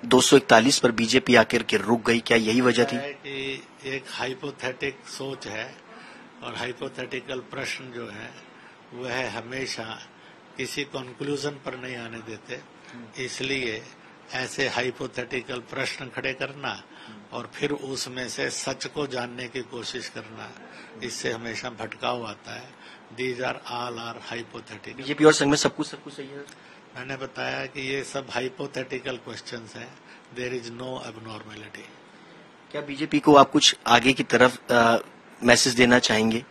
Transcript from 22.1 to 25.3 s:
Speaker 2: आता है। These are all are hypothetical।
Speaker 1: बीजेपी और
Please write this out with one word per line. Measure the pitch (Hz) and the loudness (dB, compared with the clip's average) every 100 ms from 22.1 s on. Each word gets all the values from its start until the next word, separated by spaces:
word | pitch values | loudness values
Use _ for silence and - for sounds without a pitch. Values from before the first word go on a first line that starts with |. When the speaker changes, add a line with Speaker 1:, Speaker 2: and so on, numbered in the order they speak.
| 123 113 | -6 -8
Speaker 2:
आता | 104 - | -14 -14
है। | 110 127 - - - - | -16 -16 -20 -20 -20 -20
These | 117 127 123 | -8 -6 -4
are | 127 127 - | -6 -6 -8
all | 123 123 | -8 -8
are | 117 117 117 - | -8 -10 -12 -10
hypothetical। | 117 113 120 110 104 101 123 | -10 -10 -14 -16 -16 -16 -14
Speaker 1:
बीजेपी | 135 147 | -8 6
और | 151 | 6